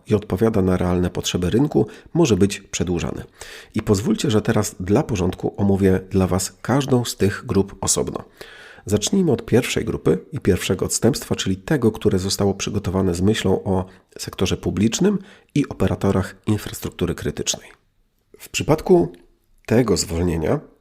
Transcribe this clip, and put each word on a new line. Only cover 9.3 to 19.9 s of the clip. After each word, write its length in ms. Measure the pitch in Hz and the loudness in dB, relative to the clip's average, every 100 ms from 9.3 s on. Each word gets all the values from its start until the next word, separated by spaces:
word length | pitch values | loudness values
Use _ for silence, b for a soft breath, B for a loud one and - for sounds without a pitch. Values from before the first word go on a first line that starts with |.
od 120 | 117 - | 0 2
pierwszej 380 | 226 - - | 2 2 -4
grupy 340 | - - - 175 - | -4 -2 0 0 -2
i 80 | 135 | -4
pierwszego 440 | - 90 - 92 - | 0 0 2 -2 -2
odstępstwa, 500 | - 113 - - - | 0 0 0 -4 -4
czyli 200 | - 92 | -2 -4
tego, 360 | - 156 113 | -2 2 2
które 260 | - 107 98 | 2 0 0
zostało 360 | 95 - 98 | -2 0 0
przygotowane 600 | 95 - 104 98 95 95 | 0 -4 -4 -2 0 0
z 60 | 85 | 0
myślą 440 | 95 110 92 92 | 0 2 2 0
o 200 | 101 95 92 B B - | 0 -2 -2 B B -14
sektorze 380 | - - 92 87 | -14 -4 -2 -2
publicznym 640 | - 90 110 - 185 196 B B B | -4 0 0 2 0 0 B B B
i 140 | 147 - | -4 -4
operatorach 680 | - 95 95 98 95 92 - - | -2 -2 0 0 0 -2 -8 -4
infrastruktury 680 | 107 - - - - 85 | -2 -4 -10 -12 -6 -4
krytycznej. 540 | 78 76 - - - - - _ _ _ _ _ - | -4 -6 -6 -6 -6 -10 -20 _ _ _ _ _ -20
W 100 | - | -10
przypadku 640 | - - 151 - 175 170 - _ _ _ _ - | -6 -2 -2 4 4 4 -4 _ _ _ _ 0
tego 300 | 110 117 | 2 2